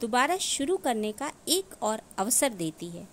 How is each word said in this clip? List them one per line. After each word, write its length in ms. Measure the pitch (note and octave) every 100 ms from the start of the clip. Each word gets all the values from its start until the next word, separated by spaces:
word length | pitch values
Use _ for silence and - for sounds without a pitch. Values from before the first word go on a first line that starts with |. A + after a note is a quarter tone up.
दोबारा 360 | A#3 A#3+ C#4+ F#4
शुरू 400 | - - C#4 F#4+
करने 340 | C#4 A3+ G#3+
का 200 | G#3+ D4 - -
एक 360 | E4+ - -
और 180 | G#3+ A3 - -
अवसर 320 | G3 B3+ C#4
देती 400 | G3+ E3 - E3+
है।" 200 | E3+ F#3+